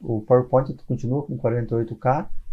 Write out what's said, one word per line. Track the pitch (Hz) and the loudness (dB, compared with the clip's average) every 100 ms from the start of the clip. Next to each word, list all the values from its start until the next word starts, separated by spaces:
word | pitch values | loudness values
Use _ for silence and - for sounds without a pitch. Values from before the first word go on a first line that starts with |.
o | - 113 | -6 -4
PowerPoint | 110 127 127 131 135 135 | 4 4 4 2 0 -4
continua | - 120 120 127 - | -6 -4 -2 -2 -4
com | 127 | -4
quarenta | 117 120 110 | -2 -2 0
e | 117 | -2
oito | 117 117 | -2 -2
K | 123 143 202 - - | 0 0 0 -2 -2